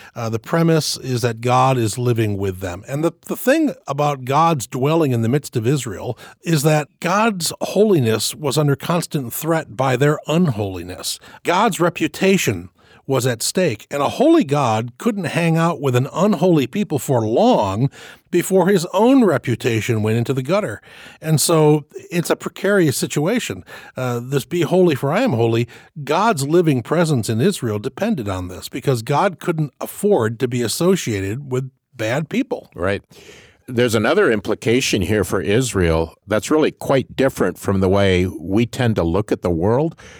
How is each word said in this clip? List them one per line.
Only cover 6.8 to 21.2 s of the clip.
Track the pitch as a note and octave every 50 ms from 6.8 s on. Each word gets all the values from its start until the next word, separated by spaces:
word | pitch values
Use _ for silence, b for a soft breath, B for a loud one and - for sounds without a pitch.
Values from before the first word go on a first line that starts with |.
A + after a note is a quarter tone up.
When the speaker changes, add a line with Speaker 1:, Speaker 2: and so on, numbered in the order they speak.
| D3 - _ -
Speaker 1:
God's | - E3+ F#3 G#3 A3 A#3 G3+ F3+ D3+ - - -
holiness | - - - F#3 G#3+ A3 G3 D3+ B2 A2 A2 G#2 - -
was | - - D3+ C#3 A#2+
under | D#3 D3+ C#3+ C#3
constant | - - - E3+ F3 - - - D3+ C3
threat | A#2 - - - D#3 E3 D#3+ C#3+ - A#2
by | G2+ C3 C3 B2+
their | A#2+ C#3+ D3 D3+ - -
unholiness. | - D3+ E3+ F#3 D#3 A2 G#2 G#2 G2 F#2+ F2+ E2+ F2+ F2+ - - - - B B B B B -
God's | D#3+ E3+ F#3+ G#3 A#3 D#3+ -
reputation | F3 E3+ - - D#3+ D3 - - F#3+ F#3+ G3 F3 - C#3 G#2 E2+ F2+ - b b b b b b b
was | - C3+ C3 A#2
at | B2+ A#2+ A2+
stake, | - - - F#3+ F#3 D3+ G#2+ - - -
and | C#3+ C#3+
a | C#3 A#2+
holy | - - A#3+ D#4+ E4 E4 G#3
God | C3+ C#3+ D3 C#3 A#2 A2 A2 A#2+ B2 - -
couldn't | - A#3 G#3+ G3+ E3+
hang | C3 - D#3 E3+ E3 D#3+
out | E3 E3 E3+ E3 -
with | C#3+ C3+ B2
an | B2+ C3 C#3
unholy | - D#3 F#3 G#3+ G3+ C#3 E3+ F#3 E3+ D3+ B2+
people | - - G3+ G#3 - D#3 C3
for | - - C3+ A#2+ A2
long | G#2+ A#2 D3+ G#3 B3 A#3+ C#3+ G#2+ F#2+ F#2+ G#2+ C3+ C#3 B B B B B B B _
before | - F3 E3 - F#3+ F#3+ E3+ F#3+
his | G#3 F3+ E3 -
own | - F#3+ A3 B3 C#4 C4+ A#3
reputation | F3+ D3 B2 - C3 A2+ - - B2+ A2+ A2 - - A#2 G#2+
went | G#2 G#2+ A2+ A#2
into | A#2 - C3+
the | C3
gutter. | C3 C3+ F#3 G#3 G3 C3 G#2 - B B B B B B B B